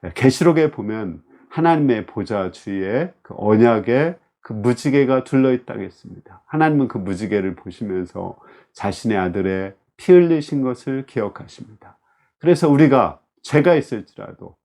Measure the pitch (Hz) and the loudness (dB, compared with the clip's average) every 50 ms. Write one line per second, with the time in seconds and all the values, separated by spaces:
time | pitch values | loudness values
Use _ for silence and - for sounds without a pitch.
0 | - 87 82 - - 131 127 - 165 170 165 156 156 151 151 - 104 104 107 110 | -14 -12 -8 2 2 2 2 4 2 2 4 4 2 0 -2 -4 -8 -8 -6 -6
1 | 110 95 80 - _ _ _ _ _ _ - - 160 165 165 156 147 135 120 107 | -8 -8 -10 -12 _ _ _ _ _ _ -6 -2 0 2 2 2 2 0 0 0
2 | 98 - - - 127 - 117 101 95 90 90 - - - 98 98 95 95 107 131 | -2 -8 -8 -10 -8 -4 -4 -4 -4 -6 -8 -12 -12 -8 -6 -6 -4 -4 -4 -4
3 | 160 185 - _ _ - - - - 104 107 107 120 120 117 107 - 117 117 131 | -4 -6 -10 _ _ -18 -14 -6 0 2 4 6 6 6 4 2 0 0 0 0
4 | 147 165 175 - _ _ _ _ _ - 113 107 101 123 120 117 - 147 131 143 | 0 -2 -4 -8 _ _ _ _ _ -12 -10 -4 -2 -2 -2 0 -2 0 2 2
5 | 139 127 135 131 131 - - 135 131 131 127 123 127 - 123 117 98 92 - _ | 2 4 2 0 0 0 0 2 2 2 0 0 -4 -8 -10 -10 -10 -12 -14 _
6 | _ - - - - - - - _ _ - 151 160 156 151 147 135 117 - 120 | _ -20 -20 -20 -20 -20 -20 -20 _ _ -2 0 2 2 2 2 0 0 -4 -8
7 | 95 95 98 87 107 98 104 104 95 95 90 - - 98 90 - 120 104 95 92 | -6 -6 -6 -6 -4 -2 -2 -2 -2 -2 -6 -8 -14 -18 -12 -10 -8 -6 -6 -6
8 | 90 87 _ 92 92 87 85 _ _ - - _ _ _ _ - - 101 90 - | -6 -8 _ -12 -12 -12 -12 _ _ -20 -20 _ _ _ _ -8 -6 -6 -6 -4
9 | - 117 110 101 92 90 87 101 92 95 95 95 95 98 98 _ _ _ _ _ | -4 -2 -2 0 -2 -2 -4 -4 -4 -2 -2 -4 -6 -8 -12 _ _ _ _ _
10 | - - 185 180 175 170 165 160 147 - - 143 135 127 123 123 - - 135 135 | 2 6 6 6 8 6 2 0 -2 -4 -4 -2 -2 -2 -4 -6 -8 -8 -8 -8
11 | 135 _ - 123 107 101 101 - 101 101 - - - 110 107 _ _ - - _ | -8 _ -6 -6 -6 -6 -6 -12 -20 -20 -20 -20 -20 -20 -20 _ _ -20 -20 _
12 | _ _ _ _ _ _ _ _ - 156 175 156 170 160 143 139 160 147 131 131 | _ _ _ _ _ _ _ _ 2 2 2 4 4 2 4 6 6 6 6 4
13 | 110 82 76 _ _ _ _ _ _ - - 151 147 180 175 151 - - - 110 | 2 0 -4 _ _ _ _ _ _ -2 0 2 4 4 2 2 0 -4 -10 -12
14 | 95 _ _ - - - - _ - 90 85 _ _ | -12 _ _ -20 -20 -20 -18 _ -20 -20 -20 _ _